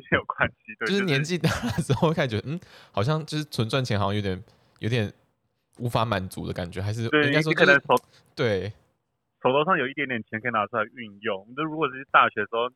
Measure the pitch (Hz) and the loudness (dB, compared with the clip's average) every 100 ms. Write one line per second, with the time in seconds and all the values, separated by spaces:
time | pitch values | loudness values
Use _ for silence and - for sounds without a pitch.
0 | - 143 - - 120 - - 107 160 196 | -2 -2 0 -2 -2 -4 -20 -6 -2 0
1 | 190 139 151 175 156 - 240 - - 127 | 0 0 0 0 0 0 -2 -2 0 2
2 | 160 170 139 104 - 170 - - - - | 2 2 0 -2 -4 -8 -12 -20 -8 -2
3 | 113 156 156 151 151 - 110 135 131 104 | 0 0 -2 -6 -4 -2 0 0 0 0
4 | 98 104 98 92 - _ _ - 107 120 | 2 0 -2 -4 -8 _ _ -8 -2 0
5 | 101 - _ _ _ _ _ - 120 117 | -2 -6 _ _ _ _ _ -8 -2 0
6 | 113 101 92 - 87 92 87 92 101 117 | 0 -2 -4 -8 -6 -6 -6 -6 -4 -4
7 | 113 151 143 151 156 160 156 139 - 131 | 0 2 2 2 2 4 4 4 4 2
8 | - _ _ - 123 98 98 - _ _ | 0 _ _ -2 0 0 -4 -10 _ _
9 | _ _ _ _ 123 139 156 180 127 143 | _ _ _ _ 2 2 2 2 0 -4
10 | 135 120 - 113 123 117 101 117 110 131 | -4 -4 -6 -6 -2 0 0 -2 -4 -8
11 | 110 101 110 95 104 131 156 156 143 131 | -16 -8 -6 -6 -6 -8 -6 -2 -4 -4
12 | 139 151 117 - 104 113 123 | 2 4 4 2 -2 -2 -2